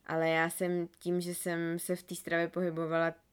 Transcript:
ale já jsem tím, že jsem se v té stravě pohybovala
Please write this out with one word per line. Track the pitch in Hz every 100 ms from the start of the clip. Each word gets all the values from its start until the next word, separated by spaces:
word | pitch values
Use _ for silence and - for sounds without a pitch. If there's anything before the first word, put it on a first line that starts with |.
| -
ale | 160 165
já | 160 165
jsem | - 180 175 170 -
tím, | 175 175
že | 175 175
jsem | 180 170 170 170
se | - 180
v |
té | - 175
stravě | - 170 170
pohybovala | 175 180 160 165 165 165 165 _